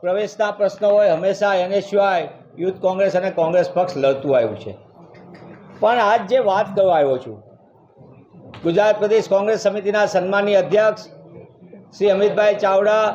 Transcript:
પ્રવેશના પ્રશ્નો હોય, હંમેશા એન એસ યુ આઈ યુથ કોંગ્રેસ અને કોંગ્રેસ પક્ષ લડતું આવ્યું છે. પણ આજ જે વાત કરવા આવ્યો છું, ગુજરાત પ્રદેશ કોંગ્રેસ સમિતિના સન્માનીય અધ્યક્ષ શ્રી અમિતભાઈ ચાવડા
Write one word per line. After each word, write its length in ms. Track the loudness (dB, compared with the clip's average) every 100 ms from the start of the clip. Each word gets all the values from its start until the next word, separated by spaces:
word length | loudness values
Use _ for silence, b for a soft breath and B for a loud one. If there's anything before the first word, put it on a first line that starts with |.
પ્રવેશના 500 | -2 -4 -4 -4 -4 -2
પ્રશ્નો 320 | -4 0 2
હોય, 260 | 4 4
હંમેશા 400 | 2 0 0 0 0
એન 120 | 0
એસ 140 | -2 -2
યુ 80 | 0
આઈ 240 | 2 0 -4 -12 -20 -8
યુથ 140 | -6 -2
કોંગ્રેસ 340 | -4 0 0 0
અને 120 | -2 -2
કોંગ્રેસ 300 | 0 0 0 0
પક્ષ 200 | -2 0
લડતું 320 | 0 0 0 0
આવ્યું 220 | 0 -4
છે. 100 | -14 -16 -20 -20 -20 -20 -20 -20 -20 -20 -20 -4
પણ 220 | 0 2
આજ 200 | 2 2 2
જે 80 | 0 2
વાત 200 | 0 -2
કરવા 240 | 0 2 4
આવ્યો 180 | 2 0
છું, 160 | -4 -18 -20 -20 _ _ _ _ -20 -20 -20 -20 -20 -8
ગુજરાત 360 | -4 0 2 0
પ્રદેશ 280 | 0 0 0
કોંગ્રેસ 380 | -2 0 -2 -2
સમિતિના 400 | -4 -4 0 0
સન્માનીય 460 | 0 -2 -2 0 0
અધ્યક્ષ 440 | 2 2 0 -2 -12 -20 -20 -20 -20 -20 -20 -20 -20
શ્રી 180 | -4 0 2
અમિતભાઈ 440 | 0 2 0 2
ચાવડા 420 | 0 2 2 0 0